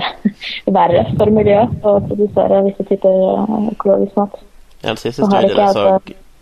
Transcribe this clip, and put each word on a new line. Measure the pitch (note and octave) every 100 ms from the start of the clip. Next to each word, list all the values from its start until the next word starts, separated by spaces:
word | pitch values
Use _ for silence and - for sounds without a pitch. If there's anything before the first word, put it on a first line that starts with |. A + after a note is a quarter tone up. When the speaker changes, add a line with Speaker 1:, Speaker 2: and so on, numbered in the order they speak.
| - - G3+ -
Speaker 1:
<laughs> | - - - F#3+
verre | E3+ F3 - -
for | G#3
miljøet | G#3+ G#3 G3+ A#3 - G#3
å | G3+ -
produsere | G3+ G#3 G3 F#3+ G3 G3
visse | G3 G3
typer, | G3 F#3+ F#3+ F#3+ G3
eh, | G#3+ G#3+ G#3+ G#3+
økologisk | G3+ G3 G3+ -
mat. | G3+ - - - - -
Speaker 2:
Ja, | A2+
den | A2
siste | A2+ -
Speaker 1:
Så | G#3
har | G3
Speaker 2:
studien | G3+
Speaker 1:
ikke | G3+
Speaker 2:
jeg | G3+
Speaker 1:
jeg |
Speaker 2:
så | G3 G3 F#3+ -
Speaker 1:
det. | - - -